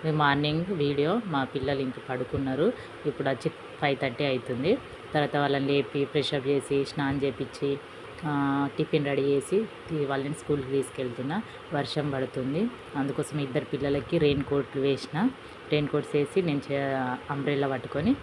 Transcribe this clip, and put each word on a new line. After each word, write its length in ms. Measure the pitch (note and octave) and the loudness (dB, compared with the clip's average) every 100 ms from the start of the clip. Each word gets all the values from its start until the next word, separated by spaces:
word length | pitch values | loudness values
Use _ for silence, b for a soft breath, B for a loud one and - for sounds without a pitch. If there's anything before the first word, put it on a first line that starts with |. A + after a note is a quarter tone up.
| D#3+ | 2
ఇది 40 | |
మార్నింగ్ 540 | D3+ C#3+ C#3+ D3 D#3 F3+ | 4 4 4 4 2 0
వీడియో. 520 | F#3 C#3+ C#3+ D3 A3 G#3 | 2 2 4 4 2 2
మా 180 | C#3+ | 0
పిల్లలు 360 | C3 C#3+ C3+ C#3 | 0 -2 0 0
ఇంక 140 | C3 B2+ - | -2 -4 -6
పడుకున్నారు. 640 | B2+ B2+ C#3+ C3+ C3 F#3+ - B - D3+ | -4 -2 0 0 2 2 2 B -6 -4
ఇప్పుడు 240 | - C#3 | 0 0
వచ్చి 220 | C3 D#3 - - - | 0 -2 -6 -16 -2
ఫైవ్ 160 | D3 C3 | 0 2
థర్టీ 240 | C3+ A#2+ C#3+ | -2 0 0
అవుతుంది. 500 | B2+ - B2 D3 C4+ - - - | 0 -2 -2 2 0 -2 -16 -2
తర్వాత 240 | D3+ C#3+ D3 | 0 2 2
వాళ్ళని 300 | C#3+ C#3 C#3 | 2 2 4
లేపి, 380 | C#3+ C3+ C#3+ C#3 | 2 2 -2 0
ఫ్రెష్ 280 | D3+ C3 | 0 0
అప్ 140 | D3 C3+ | -2 0
చేసి, 380 | C#3+ - C#3 C#3 | 0 2 0 0
స్నానం 380 | - C#3 C#3 | -2 -2 0
చేపించి, 540 | C#3 - C#3 - C#3 C#3 - - - - D#3 | 0 -2 -8 -4 -2 -2 -6 -16 -14 -6 -2
ఆ, 440 | C#3+ C#3 C#3 C#3 - | 2 2 2 0 0
టిఫిన్ 280 | D3+ D#3+ C#3+ | 2 2 2
రెడీ 160 | C3+ | 2
చేసి, 420 | C#3 C#3 C3 F#3+ | 4 2 2 0
తీ-, 420 | A3+ - - D#3+ C#3 | 0 -8 -6 -2 0
వాళ్ళని 280 | C#3 C#3 | 0 -2
స్కూల్కి 380 | D#3 - D3 C3 | -6 -2 -2 2
తీసుకెళ్తున్నా. 720 | C3+ C3 - B2+ A#2 C3 F#3 - B - | 0 -2 -4 -6 -4 -2 -4 -4 B -4
వర్షం 360 | D3+ C3 D#3 D3 | -2 0 -2 0
పడుతుంది, 580 | C3+ C3 - C3 D3+ A#3 - - D3 | -2 -2 -2 -2 0 0 -2 -8 -2
అందుకోసం 440 | C3+ C#3 D3 D3+ | -2 0 -2 -2
ఇద్దరు 260 | C#3 C#3 C3 | 0 -2 -2
పిల్లలకి 520 | C3+ C#3 C#3+ B2+ E3 | -2 0 0 0 4
రెయిన్ 260 | D3 C#3+ | 4 4
కోట్లు 380 | C3+ C#3+ C3 C#3 | 2 0 0 0
వేసిన. 400 | C#3 C3 - D3+ A#3+ - B - - | 2 2 -2 0 0 0 B -16 0
రెయిన్ 160 | D3+ D3 | 2 2
కోట్స్ 280 | D3 D3 D3+ | 0 2 0
వేసి 260 | C#3+ F#3+ | 2 2
నేను 200 | F3 C#3+ - | 2 0 0
చే-, 440 | C#3 C#3 C3+ B2+ B2+ - | -2 0 0 -2 -4 -4
అంబ్రెల్లా 360 | C#3 C#3 C#3+ C#3 | -2 0 2 2
పట్టుకొని 480 | C3 A#2 C#3 F3+ C#4+ | 0 -2 0 2 2